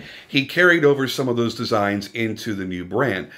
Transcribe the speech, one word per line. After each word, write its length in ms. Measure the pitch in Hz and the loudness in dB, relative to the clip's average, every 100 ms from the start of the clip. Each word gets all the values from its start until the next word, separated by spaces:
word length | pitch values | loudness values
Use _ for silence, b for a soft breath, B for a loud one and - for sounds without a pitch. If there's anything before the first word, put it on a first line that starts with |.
| B B B | B B B
he 200 | 139 135 | -2 0
carried 400 | - 180 170 143 | 2 4 6 4
over 200 | 135 131 | 4 0
some 220 | 120 131 | -2 -2
of 80 | 120 | 0
those 180 | 117 | 0
designs 540 | 110 117 110 101 101 101 | -2 -2 0 2 -2 -4
into 400 | 120 113 107 - | -4 -4 -4 -6
the 100 | 98 | -6
new 220 | 92 90 90 | -6 -6 -4
brand. 420 | 101 135 98 76 | -2 0 -2 -6